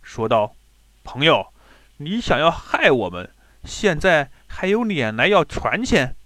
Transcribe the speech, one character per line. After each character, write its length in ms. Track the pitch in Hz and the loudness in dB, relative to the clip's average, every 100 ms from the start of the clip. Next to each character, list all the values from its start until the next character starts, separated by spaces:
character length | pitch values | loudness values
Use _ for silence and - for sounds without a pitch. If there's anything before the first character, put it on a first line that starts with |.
说 260 | - - 113 | -16 -6 0
道 260 | 113 104 - _ _ _ _ | 0 0 -6 _ _ _ _
：“朋 220 | - 123 | -16 0
友， 240 | 151 127 92 _ _ _ _ _ | 2 2 0 _ _ _ _ _
你 240 | 147 220 | -8 -6
想 180 | - 131 | -2 2
要 120 | 160 | 2
害 400 | - - - 277 | 0 -4 2 4
我 200 | 131 95 | 2 0
们， 200 | 87 92 _ _ _ | -8 -14 _ _ _
现 340 | - - 208 156 | -16 -2 0 2
在 320 | 190 160 135 - _ | 2 2 0 -10 _
还 220 | - 185 | -6 -2
有 160 | 208 | 0
脸 300 | 233 175 113 | 0 -2 -2
来 120 | 110 160 | 0 2
要 180 | 202 | 2
船 400 | 156 - 117 143 | 0 -4 -4 -4
钱？ 300 | 247 202 123 - | 0 0 0 -6